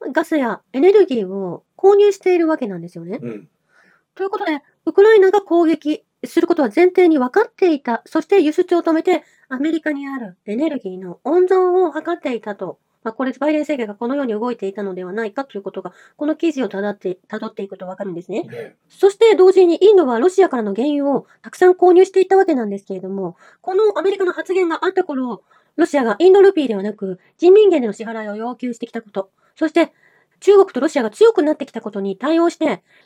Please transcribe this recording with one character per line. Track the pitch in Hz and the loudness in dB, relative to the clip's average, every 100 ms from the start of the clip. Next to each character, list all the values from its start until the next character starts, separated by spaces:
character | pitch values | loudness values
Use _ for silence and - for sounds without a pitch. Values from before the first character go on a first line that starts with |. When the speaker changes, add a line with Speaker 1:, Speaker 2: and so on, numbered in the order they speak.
| - | -6
Speaker 1:
ガ | 269 | -4
ス | 320 311 | -2 -2
や | 240 196 _ | -2 -6 _
エ | 254 | 0
ネ | 339 | 4
ル | 415 381 | 4 4
ギ | 247 185 | 0 -4
ー | |
を | 196 190 160 - _ | -6 -8 -10 -16 _
購 | 381 403 | 4 6
入 | 415 | 4
し | 392 | 2
て | 370 359 | 0 0
い | |
る | 320 | 0
わ | 311 | -2
け | 226 | -6
な | 180 | -10
ん | |
で | 170 | -14
す | 175 | -16
よ | 170 | -14
ね。 | 202 | -12
Speaker 2:
う | 120 | -12
ん。 | 104 156 _ _ _ _ _ _ | -14 -18 _ _ _ _ _ _
Speaker 1:
と | - | -10
い | 381 | -8
う | |
こ | 403 | -6
と | 349 | -6
で、 | 294 - _ - | -6 -10 _ -2
ウ | |
ク | - | 4
ラ | 415 440 | 6 6
イ | |
ナ | 381 | 6
が | 403 | 2
攻 | 403 339 330 | 0 0 2
撃 | 311 294 302 _ _ - | 0 -4 -8 _ _ -6
す | - | -4
る | 339 | -2
こ | 339 | 0
と | |
は | 262 247 | -2 0
前 | 359 | 2
提 | 359 359 | 4 2
に | 311 | 2
分 | 247 | 0
か | 392 466 | -2 -2
っ | |
て | _ 370 | _ -2
い | 294 | -2
た。 | - 233 - | -4 -8 -6
そ | 320 | -6
し | 311 | 0
て | 403 | 0
輸 | 302 | 2
出 | 302 359 339 | -2 -2 -2
を | |
止 | 330 | 0
め | 320 | -2
て、 | 330 339 - _ _ | 0 -2 -4 _ _
ア | 254 | -6
メ | 302 | -4
リ | 320 | -4
カ | 302 | -6
に | 285 277 | -8 -8
あ | 269 | -12
る | 214 180 - | -14 -16 -10
エ | 214 | -6
ネ | 311 | -4
ル | 277 | -6
ギ | 190 | -10
ー | 185 | -12
の | 185 175 | -14 -12
温 | - 339 370 | -2 0 2
存 | 370 370 359 359 | 2 2 0 -2
を | |
図 | 311 311 | -4 -8
っ | 349 | -8
て | 294 233 | -6 -8
い | |
た | 214 208 | -8 -10
と。 | 180 - _ _ | -12 -14 _ _
ま | 226 | -12
あ、 | |
こ | - | -8
れ、 | 262 | -8
バ | 254 294 | -4 -2
イ | |
デ | 302 | -2
ン | |
政 | 294 294 | -4 -6
権 | 214 | -8
が | 202 | -8
こ | 240 | -6
の | 285 | -4
よ | |
う | 269 | -4
に | |
動 | 208 247 | -4 -6
い | 233 | -6
て | 196 | -8
い | |
た | 196 | -8
の | 202 | -10
で | 185 180 | -10 -10
は | |
な | 202 226 | -8 -8
い | |
か | 208 - | -10 -12
と | 202 | -12
い | |
う | |
こ | 196 | -12
と | 190 | -12
が、 | 185 - _ _ | -14 -18 _ _
こ | 302 | -6
の | 311 | -4
記 | 339 | -4
事 | 277 | -4
を | 233 | -6
た | 196 | -6
ど | 208 | -8
っ | 202 | -6
て、 | 190 180 _ | -8 -10 _
た | 214 | -12
ど | 214 | -12
っ | |
て | - | -12
い | 196 | -14
く | 185 | -14
と | 185 | -16
分 | 185 | -12
か | |
る | 196 | -12
ん | |
で | 170 | -12
す | 170 | -10
ね。 | 208 | -10
Speaker 2:
ね。 | 349 117 107 _ _ | -10 -14 -18 _ _
Speaker 1:
そ | _ 392 | _ 0
し | 392 | 4
て | 453 359 | 4 6
同 | 370 | 6
時 | 381 359 | 6 4
に | 330 | 4
イ | 392 | 6
ン | 403 | 6
ド | 285 | 4
は | 226 | 0
ロ | 339 | 0
シ | 359 | 2
ア | 359 | 0
か | 247 | 0
ら | |
の | 214 196 | -6 -4
原 | 285 | -4
油 | 285 277 | -2 -2
を | 269 - _ | -4 -6 _
た | - | -20
く | - | 2
さ | 359 | 2
ん | |
購 | 359 359 | 4 4
入 | 359 | 6
し | 381 | 4
て | 381 | 2
い | 370 | 2
た | 381 | 2
わ | 381 | 2
け | 277 | 0
な | 214 | -4
ん | |
で | 202 | -8
す | - | -10
け | 190 | -12
れ | |
ど | 190 | -10
も、 | 196 185 170 _ _ | -8 -8 -10 _ _
こ | - | -6
の | 370 427 403 | 0 0 0
ア | |
メ | 359 | -2
リ | 403 | -2
カ | 370 | -2
の | |
発 | 330 320 | -4 -4
言 | 370 349 | -2 -2
が | 320 | -2
あ | 339 | -2
っ | |
た | 381 359 | -2 -4
頃、 | 277 254 214 _ _ _ - | -6 -6 -8 _ _ _ -4
ロ | 330 | -2
シ | 285 | 0
ア | |
が | 233 - | -2 2
イ | 349 | 4
ン | |
ド | 392 | 6
ル | 392 | 6
ピ | 392 269 | 2 -2
ー | |
で | 208 | -4
は | |
な | 202 | -8
く、 | 208 190 180 _ _ | -8 -10 -12 _ _
人 | 339 | 4
民 | 392 415 | 6 6
元 | 330 | 2
で | 233 | -2
の | |
支 | 202 | -6
払 | 226 226 214 | -10 -12 -10
い | |
を | 208 | -10
要 | 233 240 | -10 -10
求 | 247 | -10
し | 233 | -10
て | 233 | -12
き | |
た | 226 | -12
こ | 220 | -10
と、 | - - _ _ _ | -10 -10 _ _ _
そ | 311 | -4
し | |
て | 339 320 _ _ _ _ _ | -2 -2 _ _ _ _ _
中 | - 403 | 4 4
国 | 392 | 4
と | 254 | 0
ロ | 294 | -4
シ | 285 | -2
ア | |
が | 220 | -4
強 | - 453 | 2 2
く | 453 | 4
な | 302 | 0
っ | 302 | -2
て | 262 | -8
き | |
た | 226 | -12
こ | 214 | -12
と | 202 | -8
に | 196 190 | -8 -6
対 | 269 330 | -2 0
応 | 339 | 0
し | - | -2
て、 | 320 180 _ _ | -4 -4 _ _